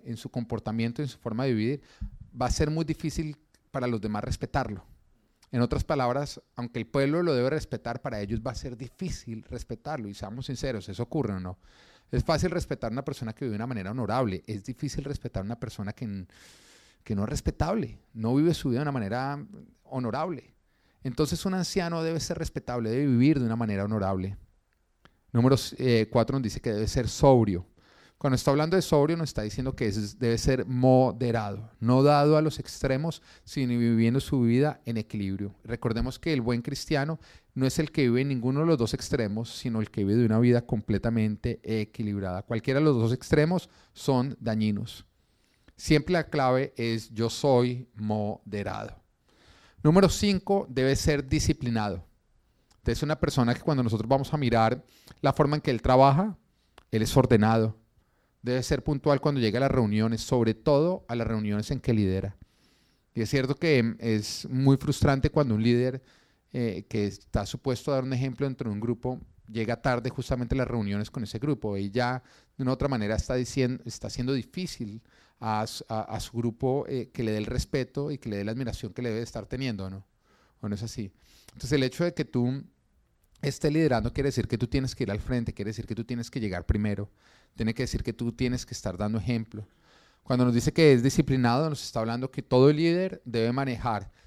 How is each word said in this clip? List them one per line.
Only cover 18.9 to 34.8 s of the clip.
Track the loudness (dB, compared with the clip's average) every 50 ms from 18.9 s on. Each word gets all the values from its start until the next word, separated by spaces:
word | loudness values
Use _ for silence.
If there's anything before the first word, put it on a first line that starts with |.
manera | -4 -4 -4 -4 -4 -4 -4 -4 -6 -8 -10 -14 -18 -20 -20 -20 _ _ _
honorable. | -10 -6 -6 -4 -4 -4 -4 -4 -4 -6 -8 -12 _ _ _ _ _ _ _ _ _ _ _ -8
Entonces | -4 -2 0 0 0 0 -2 -2
un | -2 -2
anciano | -2 -2 -2 -2 -2 -2 -2 -2 -2 -2
debe | -2 -2 -2
ser | -4 -4 -6 -6
respetable, | -6 -6 -8 -8 -6 -6 -4 -2 -2 0
debe | 0 0 2 4
vivir | 4 6 6 6 4 4
de | 2
una | 0 0
manera | 0 -2 0 0 -2 -2
honorable. | 0 0 0 0 0 -2 -2 -4 -6 -8 -10 -16 -20 _ _ _ _ _ _ _ _ _ _ _ -20 _ _ _ _
Número, | 2 4 6 6 6 4 2 -2 -6 -2
eh, | 2 4 4 4 4 4
cuatro | 2 2 2 2 0 -2
nos | -2
dice | -4 -6 -4
que | -4 -4
debe | -2 -2 -2 -2
ser | -2 -2 -2 -2
sobrio. | 0 4 6 8 8 8 6 4 0 -2 -4 -8 _ _ _ _ _ _ -20 -20 _ -4
Cuando | -2 0 0
está | 2 2 2
hablando | 2 2 2 2 2
de | 0
sobrio, | 2 4 4 4 4 4 2
nos | -2 -4 -6
está | -6 -6 -6
diciendo | -6 -6 -6 -6 -4 -4 -2
que | -2 -2
es, | 0 -2 -4 -4 -4 -2
debe | 0 0 0 2
ser | 2 2 2 2 0
moderado, | -2 0 4 6 6 8 8 6 4 2 -2 -2 -2 -2 -2 -2 -4 -6 -8 -12 -14 _ -4
no | 0 2 4 6 6
dado | 6 6 6 6 6 4
a | 4
los | 2 0 -2 -6
extremos, | -10 -12 -8 -4 -2 -2 -2 -2 -2 -4 -6 -8 _ -20 -20 -20 -18
sino | -10 -6 -2 -2 0
viviendo | 0 2 2 4 4 4 4 4 2 0
su | 0 0 0 2
vida | 2 4 4 4 2 2 -2 -4